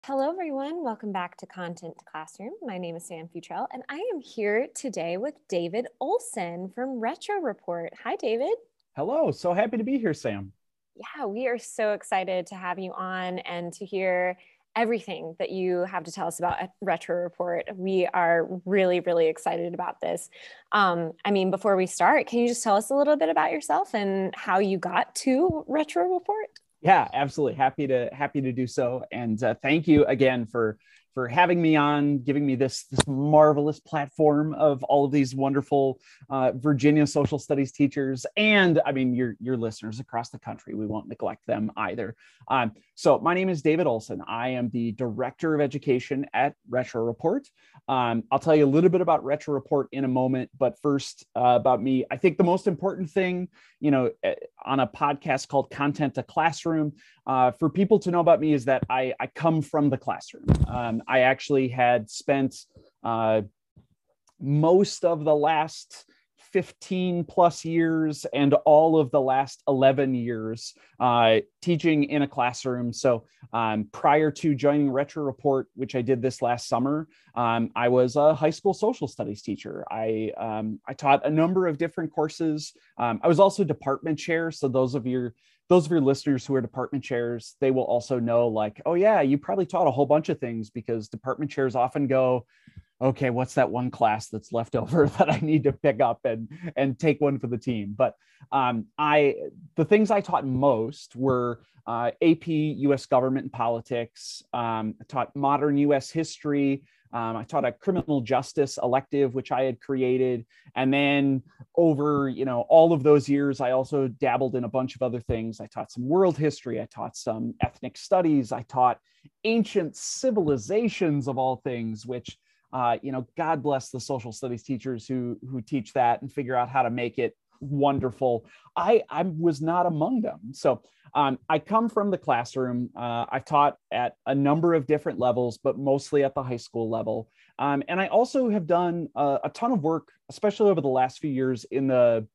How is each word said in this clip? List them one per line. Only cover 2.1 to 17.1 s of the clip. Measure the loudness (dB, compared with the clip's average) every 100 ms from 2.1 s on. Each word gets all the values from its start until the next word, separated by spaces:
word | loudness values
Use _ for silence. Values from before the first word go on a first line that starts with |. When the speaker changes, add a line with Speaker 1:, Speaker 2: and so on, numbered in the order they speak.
| -16 -16 -16 -16 -12
Speaker 1:
My | -12 -10
name | -10
is | -12 -14
Sam | -16 -14
Futrell, | -16 -12 -10 -10
and | -12 -14
I | -10 -8
am | -8
here | -10 -6 -2 -2 -4
today | -8 -10 -8 -6 -6
with | -8 -10 _
David | -4 -4 -6 -8 _
Olson | -4 -4 -4 -8 -8 -8 -12
from | -8 -8 -4
Retro | -6 -6 -6 -4
Report. | -4 -8 -8 -8 -8 -10
Hi, | -8
David. | -6 -4 -2 -2 -4 _ _ _
Speaker 2:
Hello. | -6 -2 0 0
So | 0 -2
happy | 0 0 -2
to |
be | -2 -2
here, | -2
Sam. | -2 -4 -6 -10 _ _ _ _
Speaker 1:
Yeah, | -20 -18 -10
we | -8 -4 -4
are | -4
so | -8 -4 -2
excited | -2 -2 -4 -2 -4 -6
to |
have | -10 -8 -8
you | -8
on | -8 -8 -6 -6 -8
and | -8 -10 -10
to | -12
hear | -8 -4 -2 0 -2 -4 _ _ _
everything | -2 0 -2 -4 -12 -12 -8
that | -8
you | -4 -2 -2
have | -2 -6
to | -8
tell | -8 -8
us | -4
about | -4 -4 -8 _
Retro | -4 -4 -2